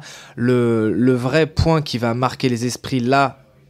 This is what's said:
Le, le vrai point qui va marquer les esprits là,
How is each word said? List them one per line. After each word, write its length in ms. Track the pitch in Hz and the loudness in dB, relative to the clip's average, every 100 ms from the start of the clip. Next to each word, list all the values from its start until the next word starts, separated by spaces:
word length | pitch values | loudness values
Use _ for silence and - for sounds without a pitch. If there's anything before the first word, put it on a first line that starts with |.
| - - - - | -4 -20 -18 -4
Le, 560 | 120 123 117 113 110 | 0 2 2 0 0
le 200 | 90 127 127 | 2 2 2
vrai 320 | 127 156 156 | 2 0 0
point 340 | - 165 160 | 0 2 2
qui 160 | 151 120 | 0 -2
va 160 | 117 | -2
marquer 340 | 120 127 - 135 | 0 -2 -2 -2
les 180 | 117 123 | 0 -4
esprits 360 | - - 131 | -6 -6 -4
là, 380 | 120 139 135 - _ _ _ | 2 2 2 -2 _ _ _